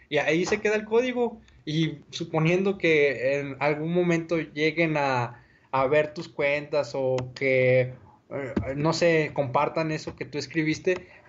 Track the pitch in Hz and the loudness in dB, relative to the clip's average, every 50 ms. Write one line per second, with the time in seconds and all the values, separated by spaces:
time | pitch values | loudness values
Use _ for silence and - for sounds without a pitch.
0 | - _ 143 143 139 143 156 170 180 - 214 208 - 208 214 214 214 - 220 233 | -10 _ -2 0 2 2 2 2 2 0 0 0 2 0 0 0 0 0 2 2
1 | 254 254 240 247 240 226 226 - - - - - _ 156 151 160 160 156 151 143 | 2 2 0 0 -2 -2 -4 -8 -16 -20 -20 -12 _ -4 0 0 0 0 -2 -6
2 | - - - - 170 165 165 160 160 160 180 185 196 202 196 196 - 165 160 147 | -12 -14 -10 -10 -8 -4 -2 0 2 2 2 2 2 0 -2 0 2 2 4 4
3 | 143 143 127 110 120 135 139 143 143 139 135 135 143 147 156 151 156 165 175 180 | 4 2 2 0 0 0 0 -2 -2 -6 -6 -2 -2 0 0 0 -2 -2 0 2
4 | 180 175 170 165 165 - 175 165 151 156 - 147 151 160 151 165 170 160 156 147 | 2 2 2 0 0 -2 -2 -2 -2 -4 -4 -2 0 0 2 0 0 0 0 0
5 | 139 139 131 123 120 113 117 - - _ _ _ _ _ - 131 135 131 151 151 | 0 2 0 0 0 -2 -6 -12 -20 _ _ _ _ _ 0 0 2 4 4 2
6 | 151 151 - 175 165 - - - 147 143 143 147 147 147 151 147 135 127 - 139 | 2 2 -4 -10 -12 -10 -4 -2 0 0 0 -2 -2 -2 -2 -2 -2 -2 -4 -2
7 | 135 131 131 127 127 127 - - 139 135 131 131 127 127 127 127 123 127 - - | -2 0 0 -2 -2 -6 -6 -2 0 2 4 4 6 6 6 4 4 2 -4 -10
8 | - - - _ _ - - 135 139 127 - - - 131 135 143 147 165 156 - | -18 -20 -20 _ _ -12 -10 -8 -8 -8 -8 -8 -6 -6 -4 -2 0 0 0 2
9 | 175 170 165 160 151 139 - 151 139 127 127 143 147 147 - 170 160 160 156 151 | 2 4 4 4 2 0 -2 -4 -4 0 0 0 0 0 0 -2 -2 -2 -4 -6
10 | - 165 - - 139 - - 147 127 - - 165 156 151 156 151 - 185 180 180 | -8 -10 -10 -10 -12 -8 -8 -8 -8 -4 -4 -2 -2 0 -2 -2 -2 -2 -2 -2
11 | - - - - - | -6 -12 -20 -20 -8